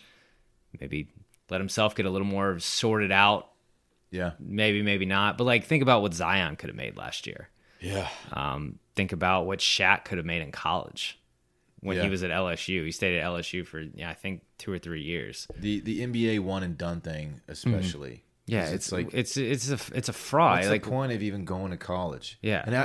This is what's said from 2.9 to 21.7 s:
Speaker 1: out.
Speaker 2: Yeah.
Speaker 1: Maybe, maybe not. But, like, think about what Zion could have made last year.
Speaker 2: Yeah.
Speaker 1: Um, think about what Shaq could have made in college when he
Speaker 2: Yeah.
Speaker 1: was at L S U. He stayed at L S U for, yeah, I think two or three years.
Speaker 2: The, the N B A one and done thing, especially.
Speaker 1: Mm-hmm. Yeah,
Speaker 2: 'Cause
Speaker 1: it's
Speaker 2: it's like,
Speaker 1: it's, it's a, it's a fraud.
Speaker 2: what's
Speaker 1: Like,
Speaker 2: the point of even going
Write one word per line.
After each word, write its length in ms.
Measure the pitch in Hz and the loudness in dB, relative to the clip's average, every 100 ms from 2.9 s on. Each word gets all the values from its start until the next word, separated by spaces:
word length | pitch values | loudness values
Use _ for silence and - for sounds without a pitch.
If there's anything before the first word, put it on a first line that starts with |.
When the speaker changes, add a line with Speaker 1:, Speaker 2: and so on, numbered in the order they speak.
| 110 98 | 2 4
Speaker 1:
out. 360 | 95 101 104 - _ _ _ _ _ _ | 6 8 6 0 _ _ _ _ _ _
Speaker 2:
Yeah. 220 | 90 87 - | -4 -4 -4
Speaker 1:
Maybe, 420 | 85 101 107 104 | -4 2 4 4
maybe 240 | 104 98 95 | 2 2 2
not. 320 | 98 104 107 | 2 2 2
But, 80 | 123 | 4
like, 180 | 120 - | 4 4
think 160 | 160 | 4
about 180 | 131 120 | 6 6
what 120 | 101 | 4
Zion 420 | 85 85 95 82 80 | 2 2 2 2 -2
could 100 | 62 | -10
have 60 | - | -8
made 220 | 62 50 | -8 -8
last 300 | 50 - - | -10 -8 -10
year. 220 | - - _ _ - | -12 -16 _ _ -12
Speaker 2:
Yeah. 300 | 90 98 87 - - | -6 -4 -4 -8 -8
Speaker 1:
Um, 460 | - 69 69 71 - _ - | -4 -2 -2 -6 -10 _ -2
think 180 | 95 | -2
about 320 | 85 90 92 87 | 2 4 4 2
what 140 | 98 | 0
Shaq 440 | - - 95 101 - | 2 4 6 4 2
could 120 | 92 | -4
have 80 | 80 | -2
made 160 | 82 | -4
in 100 | 73 | -4
college 680 | - - 85 50 - - - _ _ _ _ _ _ | -4 0 0 -2 -8 -8 -10 _ _ _ _ _ _
when 160 | 98 92 | -2 0
he 80 | |
Speaker 2:
Yeah. 60 | 98 | 2
Speaker 1:
was 120 | 95 | 0
at 80 | 90 | 0
L 200 | 85 90 | 0 0
S 180 | 82 - | -2 -2
U. 160 | 92 | -2
He 80 | 80 | -2
stayed 260 | - 95 85 | 0 0 2
at 60 | |
L 140 | 82 87 | 0 -2
S 160 | 82 | -4
U 100 | 90 | -6
for, 160 | 85 78 | -8 -10
yeah, 300 | 78 - 85 | -12 -10 -10
I 40 | |
think 280 | 80 95 90 - - | -8 -8 -8 -12 -12
two 140 | - | -8
or 80 | 92 | -6
three 220 | 85 80 | -6 -8
years. 460 | 73 85 53 - - - | -4 -6 -6 -10 -12 -6
Speaker 2:
The, 220 | 104 107 | -2 -2
the 240 | 110 101 | -2 -4
N 80 | 123 | -2
B 180 | 117 113 | 2 2
A 80 | 107 | 2
one 220 | 92 95 | 0 -2
and 160 | 90 80 | -2 -4
done 220 | 87 85 | -4 -4
thing, 400 | 82 78 76 69 - | -6 -6 -8 -10 -14
especially. 600 | 76 123 104 92 73 67 | -4 0 2 0 -4 -8
Speaker 1:
Mm-hmm. 80 | 60 - _ - | -14 -18 _ -4
Yeah, 140 | 110 78 | 0 0
Speaker 2:
'Cause 80 | |
Speaker 1:
it's 120 | 95 - | -2 -2
Speaker 2:
it's 40 | |
like, 220 | 90 85 | -2 -2
Speaker 1:
it's, 240 | 127 120 139 | -2 -2 -2
it's 320 | 120 135 127 | 0 0 -2
a, 280 | 139 - - | -4 -4 -4
it's 120 | 120 | -4
a 40 | |
fraud. 440 | - - 147 165 90 | -6 0 6 6 6
Speaker 2:
what's 120 | 98 | 4
Speaker 1:
Like, 140 | 104 | 2
Speaker 2:
the 60 | - | 0
point 240 | 131 135 | -2 0
of 100 | 113 | -2
even 220 | 104 98 90 | -2 -4 -4
going 260 | 92 95 | -4 -4